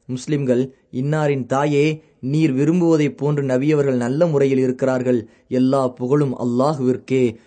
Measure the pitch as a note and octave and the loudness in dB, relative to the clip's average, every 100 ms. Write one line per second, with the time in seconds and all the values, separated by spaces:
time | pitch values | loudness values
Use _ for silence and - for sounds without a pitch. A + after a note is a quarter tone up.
0 | - B2+ C#3 D3 C3+ B2 C3 - _ B2 | -12 -10 -4 -4 0 0 -2 -8 _ -6
1 | C#3 D#3 D3 C#3 A#2 C3 D3+ C#3+ D3+ D#3 | -4 -2 0 -2 -2 -2 2 2 2 -2
2 | - _ B2+ D3+ D#3+ C3 D3+ F3+ E3+ D#3+ | -10 _ -4 0 2 2 2 2 2 2
3 | C#3+ - C#3+ D3 C3+ B2+ C#3+ D3 C#3 B2 | 0 -2 -4 -2 0 0 0 0 0 0
4 | A#2+ C#3+ E3+ C#3+ C#3 C3 B2+ B2+ C3 B2+ | -2 0 0 2 2 2 0 0 0 0
5 | B2 B2 A2 _ - B2+ C3 C#3 B2+ B2+ | 0 -2 -4 _ -6 0 2 2 0 -4
6 | B2 C#3+ C#3+ - B2 A#2+ C#3 D3 B2+ A#2+ | -2 0 0 -2 -2 0 0 0 -2 -2
7 | - C3 B2 A2 | -2 0 0 -4